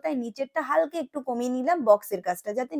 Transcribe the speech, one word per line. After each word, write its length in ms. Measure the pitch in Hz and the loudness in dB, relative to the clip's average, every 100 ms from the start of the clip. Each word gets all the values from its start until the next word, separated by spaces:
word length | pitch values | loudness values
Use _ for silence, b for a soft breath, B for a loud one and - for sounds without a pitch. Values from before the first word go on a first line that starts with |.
তাই 100 | 320 277 | 0 -4
নিচেরটা 360 | 233 214 269 320 269 | -4 -6 -4 -4 0
হালকা 280 | 302 311 339 | 2 2 -2
একটু 140 | 254 294 262 | -6 -8 -6
কমিয়ে 240 | 240 247 254 | -2 -2 0
নিলাম 220 | 254 349 220 | 0 2 6
বক্সের 320 | 208 - 185 180 | 6 4 -4 -2
কাজটা, 240 | 180 208 208 | -4 -4 -4
যাতে 160 | 254 | -4